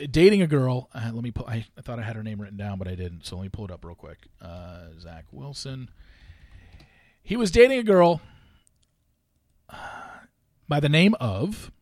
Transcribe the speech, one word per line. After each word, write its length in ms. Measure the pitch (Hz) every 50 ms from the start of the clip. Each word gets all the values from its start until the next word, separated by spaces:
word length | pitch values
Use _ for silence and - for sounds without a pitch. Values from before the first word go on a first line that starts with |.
| 143 143
dating 320 | 120 147 175 202 214 196
a 60 | 180 151
girl. 400 | 151 139 131 127 127 127 - -
Uh, 180 | - 131 113 117
let 100 | 113 117
me 80 | 120 120
pull, 160 | 110 - -
I, 200 | - 113 113 110 - _
I 40 | -
thought 180 | 120 - 120 117
I 20 |
had 140 | 110 110 110
her 60 | 110 107
name 160 | 110 107 101
written 160 | 104 98 104
down, 220 | 101 101 101 98 92
but 100 | 95 92
I 80 | 92
didn't. 300 | 90 90 90 85 80 -
So 100 | - 92
let 60 | 90
me 60 | 95 92
pull 160 | - - 104
it 60 | 92
up 140 | 87 82 -
real 100 | 85 85
quick. 320 | - - 76 76 - - - _ -
Uh, 460 | - 87 85 90 87 87 87 87 87 82 80 82
Zach 280 | 87 82 85 82 82 -
Wilson. 600 | - - 135 143 139 - - 139 131 131 127 - - - - - - - - - - _ - - - - - - - - - _ _ _ _ _ _ _
He 140 | - - 196
was 160 | 247 226 185
dating 260 | 165 233 240 262 269 247
a 60 | 233
girl, 360 | 214 196 180 175 170 170 160 - - - - _ _ _ _ _ _ _ _ _ _ _ _ _ _ _ _ _ _ _ _ _ _ _ _ _ -
uh, 60 | - - - - - - - - - - - _ _ _ _ _ _ _ _ -
by 120 | 147 147
the 80 | 143 143
name 260 | 151 160 180 208 226 -
of 500 | - - 95 98 139 202 220 - - - - _